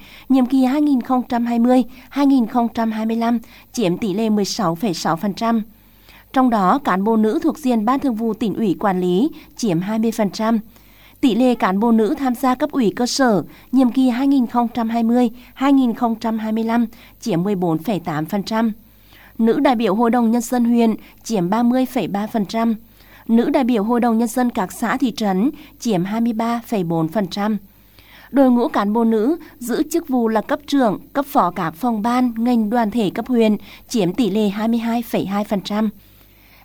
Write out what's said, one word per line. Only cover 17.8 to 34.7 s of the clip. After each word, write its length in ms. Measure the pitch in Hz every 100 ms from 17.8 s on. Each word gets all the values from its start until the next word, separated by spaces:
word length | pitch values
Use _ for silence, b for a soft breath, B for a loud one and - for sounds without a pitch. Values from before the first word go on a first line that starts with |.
| - 180
tám 260 | 170 151 160
phần 180 | 208
trăm. 280 | 185 220 233 208 B B B B B B
Nữ 220 | 226 226
đại 160 | 277 233
biểu 200 | 220 208
Hội 140 | 233
đồng 220 | 247 226
Nhân 100 | 233
dân 240 | 233 247 233
huyện 300 | 240 226 208 B B
chiếm 260 | - 214 175
ba 140 | 220
mươi 220 | 240 254 254
phẩy 220 | 254 165
ba 200 | 196 214
phần 180 | 226 190
trăm. 300 | 226 233 220 B B B B B
Nữ 220 | 226 240
đại 140 | 285
biểu 200 | 240 233
Hội 160 | 214 240
đồng 180 | 240 220
Nhân 100 | 233
dân 220 | 254 247
các 220 | 233 180
xã, 260 | - 226 262
thị 140 | 254
trấn 400 | - 208 185 254 - B B
chiếm 240 | 240 180
hai 180 | 190 220
mươi 120 | 233
ba 280 | 220 233 240 -
phẩy 180 | 214
bốn 240 | 170 165 160
phần 200 | 220 180
trăm. 300 | 202 208 208 - B B B B B B
Đội 200 | 269 262
ngũ 160 | 240 285
cán 260 | 254 208
bộ 100 | 220
nữ 340 | 226 226 233 349 B B
giữ 240 | 240 247 320
chức 160 | 339 330
vụ 200 | 254 226
là 140 | 220
cấp 180 | - 302 -
trưởng, 320 | 277 233 165 -
cấp 120 | - 277
phó 260 | 269 180
các 240 | 190 165 156
phòng 260 | 247 226
ban, 320 | 226 247 254 226
ngành, 320 | 240 240 214
đoàn 220 | 240 220
thể 180 | 233 196
cấp 180 | - 233
huyện 300 | 240 220 202 B B B
chiếm 260 | 233 175
tỷ 160 | 190 214
lệ 200 | 208 208
hai 180 | 202
mươi 120 | 226